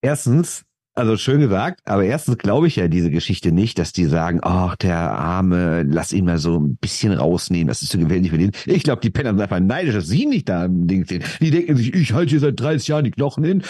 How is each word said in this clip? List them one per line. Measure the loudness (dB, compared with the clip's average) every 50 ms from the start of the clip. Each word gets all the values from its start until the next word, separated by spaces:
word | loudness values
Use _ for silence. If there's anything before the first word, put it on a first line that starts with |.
Erstens, | 0 -2 -2 0 0 2 2 2 2 0 -4 -14 -16 _ _ _ _ _ _
also | -2 0 2 2 0
schön | 0 2 2 4
gesagt, | 4 4 2 0 0 -2 -6 _ _
aber | -2 0 2 2
erstens | 2 0 -2 0 -2 -2 0
glaube | 0 0 2 4 2 2
ich | 2
ja | 2 0 0
diese | 2 2 0 2
Geschichte | 0 0 -2 -2 -4 -2 0 0
nicht, | 2 2 2 0 0 -4
dass | -4 -4 -2
die | -2 0
sagen, | 2 2 0 0 0 -2 -2 0
ach, | 0 0 0 0 0 -2
der | -2 -2 0 0 0
Arme, | -2 -2 -4 -4 -4 -2 0 0 2 2 2 2 2 2 0 0
lass | 0 0 0 -2 -2 -2 -2
ihn | 0 0
mal | 2 0 0
so | 0 0 0 2
ein | 0 0 -2
bisschen | -2 -4 -6 -6 -2 0 0 2
rausnehmen, | 2 2 2 0 0 0 -2 -2 0 0 0
das | -2 -4
ist | -6 -4
zu | -2 0
gefährlich | 2 2 2 2 0 0
für | 2 2
den. | 2 0 0 -4 -2 0
Ich | 0 0 2
glaube, | 0 -2 0
die | -2 -2
Penner | -2 0 -2 0
sind | 0 0
einfach | 0 0 0 0
neidisch, | 2 2 0 0 -2 -2 -2
dass | -2 -2
sie | 0 0 0 0 0
nicht | 0 -2 -2 -2
da | -2 -2 0
im | 0 0 0 0
Ding | 0 0 0 0
stehen. | -2 -4 -6 -6 -8 -4 -2
Die | 0 2
denken | 2 2 2 2 2 2
sich, | 2 0 0
ich | 0 0 2 2
halte | 0 0 2
hier | 2 2
seit | 2 2 0 0
dreißig | -2 -2 -2 -2 -2 -2
Jahren | -2 0 0
die | -2
Knochen | -2 -2 -4 -4 -2 -2 -2
hin, | 0 0 0 -2 -4